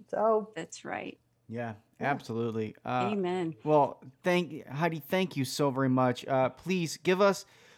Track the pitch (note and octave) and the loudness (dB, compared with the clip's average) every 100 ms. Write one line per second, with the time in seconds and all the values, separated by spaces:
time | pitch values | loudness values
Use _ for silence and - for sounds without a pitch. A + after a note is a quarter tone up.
0 | - - A3 A3 G#3 - - - - F3+ | -4 0 2 2 0 -8 -12 -12 -10 -8
1 | - - _ _ - A2+ A#2 G#2+ _ - | -8 -14 _ _ -12 -8 -8 -10 _ -6
2 | C3 C#3+ - A2+ A#2 A2 G#2+ - A#2+ B2+ | -4 -2 -4 -4 -2 -2 -4 -6 -6 -2
3 | D#3+ G#3 F3+ F#3 E3 - D3+ D3+ C3+ - | -2 -2 -2 -2 -4 -4 2 4 4 0
4 | C3 - F3+ F3 D#3 B2+ - C3+ E3+ D#3+ | -18 -6 0 2 0 -6 -10 -2 -2 -2
5 | - F#3 F#3 C#3 B2+ - C#3+ B2+ C3+ B2+ | -2 0 0 0 -2 0 0 2 2 4
6 | B2+ B2 - C3 B2+ - E3 F#3 D#3+ - | 4 0 0 2 2 0 -4 -2 -2 -2
7 | F3 F#3 G3+ F#3+ - - - | 0 4 4 4 -4 -20 -20